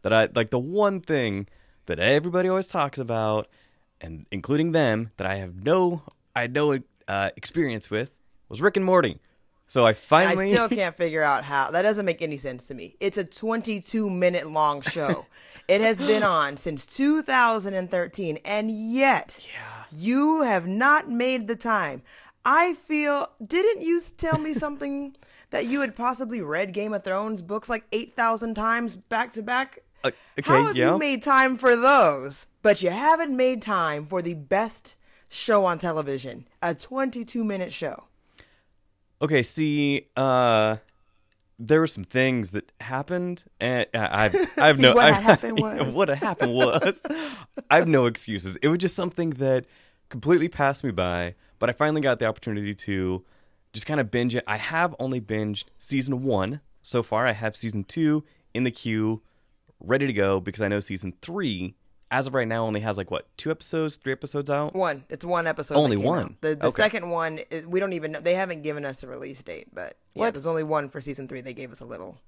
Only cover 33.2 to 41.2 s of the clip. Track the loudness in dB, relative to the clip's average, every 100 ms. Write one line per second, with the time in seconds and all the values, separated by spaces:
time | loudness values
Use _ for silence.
33.2 | 2 2 0 0 -2 0 0 -2 -4 -4
34.2 | -4 -8 -2 0 0 -8 -20 _ _ _
35.2 | _ -8 2 4 4 0 -2 -4 -4 -6
36.2 | -8 -14 -20 _ -6 -6 -8 -4 -4 -4
37.2 | -8 -4 -4 -4 -8 -8 -8 -10 _ _
38.2 | _ -20 -20 _ _ _ _ _ _ _
39.2 | 2 2 0 -2 0 2 0 0 -4 -2
40.2 | 2 4 4 4 2 0 _ _ _ _